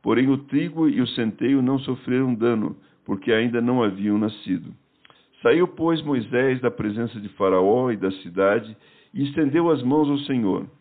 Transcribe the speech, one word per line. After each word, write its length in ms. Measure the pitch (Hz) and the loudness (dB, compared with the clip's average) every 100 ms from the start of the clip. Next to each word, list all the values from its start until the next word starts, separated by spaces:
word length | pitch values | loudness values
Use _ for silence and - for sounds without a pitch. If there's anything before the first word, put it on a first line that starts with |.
Porém 280 | 117 113 131 | 0 2 2
o 80 | 135 | 0
trigo 500 | 135 139 170 160 160 | 0 -2 -2 0 0
e 140 | 110 | 2
o 60 | 123 | -2
centeio 540 | - 110 - 123 139 | -2 -4 -2 0 2
não 180 | 127 135 | 2 0
sofreram 560 | 135 123 - 127 131 117 | -2 -8 -2 0 0 0
dano, 400 | 117 113 98 - _ _ - | 0 0 -2 -8 _ _ -8
porque 260 | 101 117 | -6 0
ainda 300 | 110 120 120 | 2 2 0
não 200 | 120 127 | 0 2
haviam 360 | 110 95 104 104 | 0 0 0 0
nascido." 560 | 107 - - 90 - - _ _ - _ _ _ | 0 -4 -6 -6 -6 -20 _ _ -20 _ _ _
Saiu, 260 | 120 151 180 | 2 4 2
pois, 340 | 170 160 165 | 0 0 0
Moisés 580 | 147 135 107 123 135 131 | 0 -2 0 0 0 0
da 120 | 120 | -2
presença 480 | - 107 104 117 113 | -2 -4 -4 -6 -8
de 100 | 101 | -14
Faraó 640 | - 98 92 92 120 127 | -2 2 4 4 4 2
e 40 | 110 | -2
da 160 | 95 95 | -4 -6
cidade, 520 | 87 87 98 107 110 110 _ _ _ | -10 0 2 2 -2 -18 _ _ _
e 100 | - | -4
estendeu 460 | 139 143 147 156 170 | -4 0 0 2 2
as 120 | 151 | 2
mãos 260 | 123 151 147 | 2 2 2
ao 80 | 143 | 0
Senhor. 480 | 143 131 104 92 95 _ | -2 -2 0 -2 -4 _